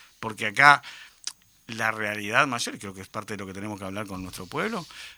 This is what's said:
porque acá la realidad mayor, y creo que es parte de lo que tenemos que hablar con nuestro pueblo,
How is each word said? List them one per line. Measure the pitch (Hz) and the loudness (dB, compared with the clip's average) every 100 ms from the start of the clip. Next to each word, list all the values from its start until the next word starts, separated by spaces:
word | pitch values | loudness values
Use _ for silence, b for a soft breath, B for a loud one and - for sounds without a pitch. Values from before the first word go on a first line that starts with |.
| b b | b b
porque | 110 104 110 | -2 0 -2
acá | 107 143 143 B B B B - - _ _ - | 8 10 10 B B B B -14 -14 _ _ -10
la | 113 113 | -2 -2
realidad | 110 104 104 104 117 147 | 0 -2 -4 0 2 4
mayor, | 120 - | 2 -4
y | - | -8
creo | 101 | -10
que | 95 | -12
es | 95 | -10
parte | 113 104 | -8 -8
de | 104 | -8
lo | 95 | -8
que | |
tenemos | 95 107 101 | -8 -8 -6
que | |
hablar | 98 98 101 | -6 -6 -8
con | 92 | -8
nuestro | 92 - 90 | -10 -12 -8
pueblo, | 143 202 220 156 B B | -4 -4 -6 -10 B B